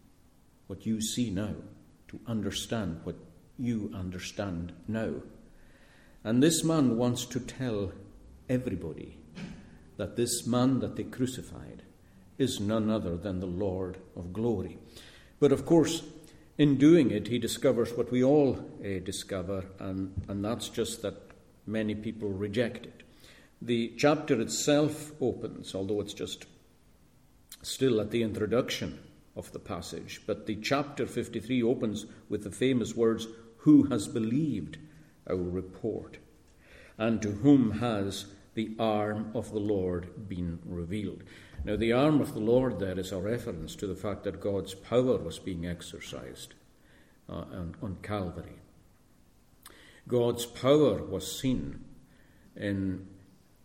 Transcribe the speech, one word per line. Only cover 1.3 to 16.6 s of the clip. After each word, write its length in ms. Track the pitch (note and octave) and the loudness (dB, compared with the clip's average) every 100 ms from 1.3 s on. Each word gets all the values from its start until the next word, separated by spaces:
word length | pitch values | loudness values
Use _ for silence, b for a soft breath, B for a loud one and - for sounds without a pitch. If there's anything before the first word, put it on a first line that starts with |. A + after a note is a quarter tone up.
now, 240 | F#2 G#2 - - - - - - | 0 -2 -6 -10 -20 -20 -20 -18
to 100 | - - | -14 -6
understand 760 | A2+ G2 - - A#2 F#2 D#2+ | -2 -2 -4 -4 -4 -2 -4
what 100 | F2+ E2+ - - - - | -8 -10 -14 -20 -20 -6
you 320 | A#2+ A2+ G2 | -2 -2 -4
understand 800 | F#2+ F2+ F2+ - - G2+ E2+ E2+ - - | -6 -6 -6 -8 -6 -4 -4 -6 -10 -6
now. 260 | G#2+ G2+ C2 - - - b b b b b b b | -4 -2 -6 -10 -18 -20 b b b b b b b
And 180 | G#2+ A#2+ | 0 6
this 220 | D3+ D#3+ | 6 6
man 320 | D#3+ D#3+ B2+ A2+ | 2 4 4 4
wants 280 | B2 A2+ - | 2 0 -4
to 120 | B2 | -6
tell 540 | - - B2+ G#2+ F#2+ - - - - - - | -8 -6 -2 -2 -4 -6 -18 -20 -20 -18 -2
everybody 720 | B2 B2 F#2 E2 - - - - B B B B B B - | 0 0 -4 -6 -8 -12 -16 -18 B B B B B B -8
that 200 | F#2+ - | -4 0
this 280 | A#2+ - | 0 0
man 360 | A#2 B2 C3 B2 | 0 4 4 4
that 160 | G2+ - | 0 -4
they 80 | |
crucified 800 | G2+ - B2 - E2 A#1+ - A1 - - b b b - | -8 -4 -4 -4 -12 -14 -14 -16 -20 -20 b b b 0
is 220 | B2+ - | 0 2
none 320 | G2+ A2 G#2+ | 0 2 2
other 260 | A2 F2 E2+ | 0 0 -4
than 220 | G2 F#2 | -4 -4
the 80 | F#2 | -4
Lord 500 | F2 G#2 F#2 F#2 - - - | -2 -2 -2 -4 -8 -14 -12
of 160 | F2 | -8
glory. 440 | F#2 A#2 G2+ - - B B B B B B | -2 0 0 -4 -10 B B B B B B
But 140 | C#3+ | 4
of 120 | C#3 | 4
course, 380 | - E3 C#3+ - - - B B B | 6 6 6 2 -6 -18 B B B
in 200 | - | 4